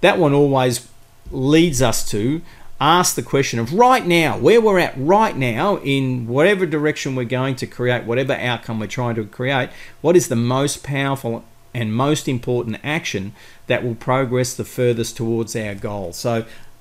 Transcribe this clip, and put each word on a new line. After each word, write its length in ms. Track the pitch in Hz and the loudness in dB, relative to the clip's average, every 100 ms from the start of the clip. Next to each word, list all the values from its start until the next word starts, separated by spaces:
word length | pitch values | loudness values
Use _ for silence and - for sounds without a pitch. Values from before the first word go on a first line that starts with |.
that 160 | 180 202 | 2 4
one 160 | 151 | 4
always 540 | 143 143 135 127 120 - - - - - | 4 4 4 2 0 -6 -20 -20 -20 -12
leads 500 | 135 131 156 175 131 | -4 2 4 4 4
us 280 | 123 110 - | 2 2 0
to 300 | 107 117 160 - - - - | 0 0 -2 -6 -16 -12 -2
ask 340 | 143 175 170 | 4 4 2
the 80 | - | -2
question 380 | 117 139 131 117 | -2 0 0 -2
of 140 | 117 | -2
right 340 | 175 247 254 175 | 2 4 4 2
now, 280 | 170 156 151 | 2 2 2
where 240 | 127 233 | 4 6
we're 200 | 214 185 | 6 4
at 160 | 156 - | 2 0
right 400 | 139 202 220 - | 2 2 2 0
now 400 | 127 110 185 190 | -2 0 0 -2
in 480 | 135 139 131 127 117 | 0 0 0 -2 -2
whatever 400 | 127 175 202 180 | 2 4 4 0
direction 480 | 156 151 147 147 | 0 -2 -2 -4
we're 100 | 131 | -4
going 320 | 120 127 131 127 | -2 -2 -2 -4
to 120 | 127 | -6
create, 380 | - 123 123 107 | -4 -2 -2 0
whatever 280 | 120 135 | -2 0
outcome 460 | 131 123 117 - 110 | -2 -2 -4 -4 -6
we're 80 | 104 | -6
trying 260 | - 120 | -4 -4
to 100 | 113 | -2
create, 460 | 107 - 127 135 127 - - - | -6 -6 -2 -2 -2 -8 -20 -4
what 140 | 147 180 | 2 4
is 140 | - | 4
the 60 | 117 | 0
most 460 | 120 131 143 - | 0 0 0 -4
powerful 640 | - 139 139 139 117 113 - - - 123 | -6 -4 -2 -2 -4 -8 -10 -20 -12 -6
and 180 | 110 | -2
most 340 | 113 139 151 - | 0 2 0 -2
important 480 | 127 127 123 110 107 | -4 -2 -2 -2 -6
action 500 | 135 156 170 98 95 - - - - | -4 -6 -4 -6 -6 -12 -20 -12 -4
that 160 | 123 | -2
will 100 | 123 | -2
progress 640 | 113 - 131 131 127 123 - | -4 -2 0 2 0 -2 -4
the 100 | 107 | -8
furthest 500 | - 123 117 113 - | 0 0 0 -2 -4
towards 400 | 113 113 113 120 | -2 -2 -2 -6
our 200 | 107 101 | -6 -6
goal? 360 | 110 104 90 | -8 -6 -8
So 340 | - 123 117 110 - - - | -6 -2 -2 -4 -12 -20 -8